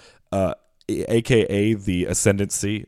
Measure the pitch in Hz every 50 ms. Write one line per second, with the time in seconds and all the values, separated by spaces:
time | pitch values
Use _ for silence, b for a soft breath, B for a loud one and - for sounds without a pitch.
0 | b b b b b _ 101 98 95 80 - - _ _ _ _ _ - - -
1 | - - 117 117 110 - 127 110 98 - 101 101 101 110 113 101 98 101 90 87
2 | 87 - 92 - - - 101 98 101 98 - - - 101 110 104 -